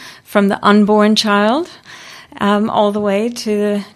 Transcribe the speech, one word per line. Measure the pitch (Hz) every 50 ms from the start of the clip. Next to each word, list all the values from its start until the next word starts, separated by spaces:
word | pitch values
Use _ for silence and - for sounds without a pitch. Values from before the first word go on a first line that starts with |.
| - - - - _
from | - - 208 202 196
the | 202 - -
unborn | 208 202 214 208 202 214 214 208 214 220
child, | 214 214 220 202 202 208 214 240 294 349 - - - - - - - - - - - - - - -
um, | - 202 208 208 214 220
all | - - 214 208
the | 208 214
way | 208 208 196 202 220 247
to, | 240 240 - 220 214 208 208 208 208 202 196 - -